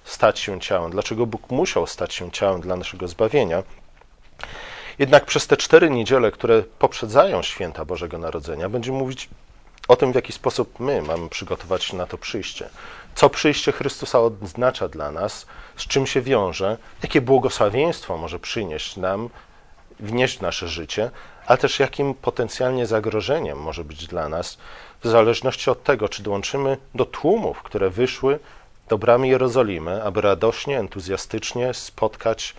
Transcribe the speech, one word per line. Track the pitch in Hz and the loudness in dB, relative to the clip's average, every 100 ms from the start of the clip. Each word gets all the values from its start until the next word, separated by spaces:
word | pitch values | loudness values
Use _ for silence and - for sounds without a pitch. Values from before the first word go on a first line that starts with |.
stać | - - 110 - | -12 2 2 2
się | - 92 | -6 -6
ciałem? | - 95 85 | -2 -2 0
Dlaczego | 95 - 110 117 | -4 -4 -2 -2
Bóg | 110 - | -4 -4
musiał | 127 - - 82 | -2 0 0 -2
stać | - 87 | -4 -6
się | - 87 | -6 -8
ciałem | - 98 92 | 0 0 0
dla | 87 90 | -4 -6
naszego | 87 92 90 | -6 -10 -10
zbawienia? | - 110 147 95 85 - - - - - _ - - - - - - - - | 0 2 2 2 0 -4 -16 -20 -20 -20 _ -20 -16 -14 -14 -14 -16 -12 -2
Jednak | 135 143 | 6 6
przez | - 147 - | 6 -2 2
te | 143 | 2
cztery | - 165 165 | 8 8 8
niedziele, | 123 107 131 110 | 2 4 4 4
które | - 117 113 | 2 4 4
poprzedzają | - - 127 - 110 127 190 101 | 4 2 2 2 4 6 6 4
święta | - - 87 80 | -2 -6 -6 -6
Bożego | 80 87 85 85 | -6 -6 -6 -6
Narodzenia, | 82 82 78 76 95 | -6 -8 -8 -6 -4
będziemy | 120 123 135 | -4 -4 -4
mówić | 131 131 - - - - - - - | -4 -6 -14 -18 -20 -20 -20 -10 2
o | 123 | 4
tym, | 131 | 4
w | |
jaki | 123 - | 0 -4
sposób | - 127 - 107 - | -6 -6 -4 -6 -6
my | 127 120 | -4 -4
mamy | 76 85 82 | -2 -6 -6
przygotować | - 87 87 85 92 | -10 -8 -10 -6 -6
się | - 90 | -4 -8
na | 90 | -8
to | 87 | -10
przyjście. | - 110 - - - - - - - | -10 -10 -10 -12 -16 -16 -18 -18 -12
Co | - 143 | 4 4
przyjście | - 151 143 - | 4 2 2 -2
Chrystusa | - 139 - 127 127 | -2 -4 -6 0 4
oznacza | 117 101 98 117 127 - 92 | 2 0 -10 0 0 0 -8
dla | 78 73 | -6 -8
nas, | 78 104 - - - - - | -4 -6 -6 -16 -20 -20 -14
z | - | -2
czym | 139 131 | 0 2
się | 135 | 0
wiąże, | 120 120 92 85 98 113 - - | 2 0 0 -2 -2 -4 -10 -10
jakie | - 147 | 0 2
błogosławieństwo | 120 135 127 - 104 135 165 - - 82 | 6 4 4 2 2 2 0 -2 -6 -6
może | 82 87 | -6 -8
przynieść | - 120 92 78 - 95 | -6 -6 -4 -6 -8 -6
nam, | 92 98 120 - - - - - - - | -4 -2 -6 -12 -20 -20 -20 -20 -20 -14
wnieść | 107 120 127 - | -4 0 0 0
w | |
nasze | 87 - 87 | -6 -4 -8
życie, | 82 78 - 120 - - - - | -8 -6 -4 -4 -6 -20 -12 2
ale | 123 | 2
też | 143 - | 4 0
jakim | 131 - 139 | -2 0 -4
potencjalnie | 127 123 - 113 - 127 131 113 | -2 -4 -2 -6 -2 -2 0 0
zagrożeniem | 110 110 107 95 156 90 71 | 0 0 -4 -2 -2 -2 -8
może | 78 82 | -8 -10
być | 76 76 - | -12 -12 -10
dla | 87 76 | -6 -4
nas, | 82 - - - - - - | -6 -8 -12 -20 -20 -20 -6
w | 117 | 4
zależności | 113 110 113 127 - - | 6 6 4 -2 -2 0
od | 120 | 0
tego, | - 127 104 | 2 0 0
czy | - | -4
dołączymy | 101 98 - 139 135 135 - | -4 -4 -4 -2 -2 -4 -6
do | 120 | -2
tłumów, | 127 - 156 220 110 - | -2 0 2 2 0 -6
które | - 101 95 | -8 -2 -2
wyszły | 92 127 - 131 151 - - - - - | 0 -2 0 0 0 -4 -20 -20 -16 -2
do | 107 | 0
bram | 104 120 135 | 4 4 6
Jerozolimy, | 131 127 123 107 82 80 101 | 4 4 2 2 0 -4 -4
aby | 107 98 | -2 0
radośnie, | 101 90 110 - 143 135 | 2 4 2 0 -4 -4
entuzjastycznie | 95 98 90 95 - 110 - 123 127 | -4 -8 -6 -6 -4 -8 -6 -4 -4
spotkać | 120 - - 110 - 113 110 - | -4 -10 -4 -4 0 -2 -2 -6